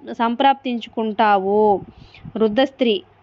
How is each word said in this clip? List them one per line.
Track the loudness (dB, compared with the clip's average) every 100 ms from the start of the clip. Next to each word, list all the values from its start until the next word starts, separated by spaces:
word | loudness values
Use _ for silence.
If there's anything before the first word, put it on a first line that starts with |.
| -16
సంప్రాప్తించుకుంటావు. | -4 -4 0 0 0 -4 -8 -8 -6 -6 0 2 2 2 2 2 2 -4 -20 -20 -20 -12
వృద్ధ | -2 -2 0
స్త్రీ: | -2 0 -2 -2 -4 _